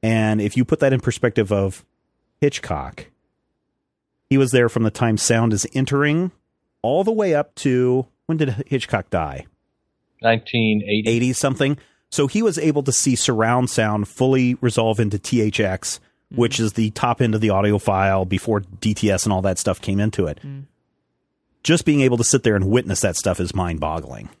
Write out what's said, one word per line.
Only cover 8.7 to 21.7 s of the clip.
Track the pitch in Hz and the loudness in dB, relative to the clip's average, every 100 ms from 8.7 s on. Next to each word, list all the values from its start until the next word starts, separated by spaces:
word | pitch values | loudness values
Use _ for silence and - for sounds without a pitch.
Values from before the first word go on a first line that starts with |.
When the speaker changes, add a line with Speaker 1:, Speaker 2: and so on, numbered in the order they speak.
| 135 - 104 95 | -4 -2 -4 -2
Speaker 1:
die? | 90 78 67 - _ _ _ _ _ _ _ | -2 -2 -8 -16 _ _ _ _ _ _ _
Speaker 2:
Nineteen | 113 113 - 120 110 107 101 | 0 0 0 0 2 0 0
eighty. | 107 107 | -2 0
Speaker 1:
Eighty | 117 123 | 0 0
something. | 127 143 135 139 143 _ _ _ | 0 -2 0 0 -2 _ _ _
So | - 143 | -2 0
he | 208 | 2
was | 226 156 | 0 0
able | 160 147 | 0 0
to | 139 | 0
see | 123 - 123 | 0 0 0
surround | - 113 113 123 127 | 0 2 2 2 0
sound | - 110 107 101 | 0 0 0 -4
fully | - 127 131 127 123 | 0 2 4 2 2
resolve | 123 110 113 107 | 0 2 0 2
into | 107 101 | 0 -2
T | - 123 | -2 0
H | 107 - | 0 0
X, | 104 92 - - _ _ _ | -2 -2 -6 -10 _ _ _
Speaker 3:
Mm-hmm. | 123 | 0
Speaker 1:
which | 117 - | 0 0
is | 110 | -2
the | 107 110 | 0 -2
top | 104 120 117 | 0 -2 0
end | 120 | 0
of | 110 | 0
the | 107 | 2
audio | 98 104 104 | 2 2 2
file | - 95 98 95 92 | 2 0 2 0 0
before | 95 - 104 | -4 0 -2
D | 92 92 110 | -2 -6 -4
T | 104 107 | 0 0
S | 95 | 0
and | - | 0
all | 95 | 0
that | 95 92 | 0 -2
stuff | - 90 | -2 -4
came | - 98 | -2 -2
into | 107 - 85 | -2 -2 -4
it. | 76 139 | -4 -14
Speaker 3:
Mm. | 139 139 _ _ _ _ _ _ _ _ _ | -16 -18 _ _ _ _ _ _ _ _ _
Speaker 1:
Just | - | 0